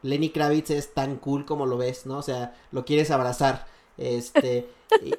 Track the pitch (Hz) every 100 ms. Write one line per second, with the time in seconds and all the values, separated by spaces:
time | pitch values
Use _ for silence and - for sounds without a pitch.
0 | 135 143 156 160 151 151 156 147 143 -
1 | 135 139 - 143 143 147 135 123 123 127
2 | 135 139 143 127 120 - - 131 127 147
3 | 151 139 123 123 139 127 - - _ -
4 | 127 120 - 302 127 123 123 - - 440
5 | -